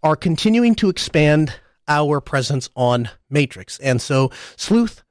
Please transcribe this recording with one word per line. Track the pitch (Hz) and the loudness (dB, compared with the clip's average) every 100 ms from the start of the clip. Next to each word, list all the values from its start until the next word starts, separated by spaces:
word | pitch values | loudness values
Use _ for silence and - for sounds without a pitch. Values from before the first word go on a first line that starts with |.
are | 156 | 0
continuing | 156 185 160 214 226 240 220 | 0 -2 0 2 2 4 2
to | 202 | 2
expand | 185 - 160 151 151 156 - _ _ - | 0 -2 2 4 4 2 -4 _ _ -4
our | 147 147 147 | -2 0 -2
presence | - 139 127 139 - - | -2 -4 -2 -4 -6 -2
on | 123 123 120 - _ | 0 0 -2 -10 _
Matrix. | 143 139 - 92 - | 0 0 -4 -16 -8
And | 135 127 | -2 -2
so | - 135 131 - - - | 0 0 0 -2 -20 -14
Sleuth | - 220 233 - _ | 0 2 2 -4 _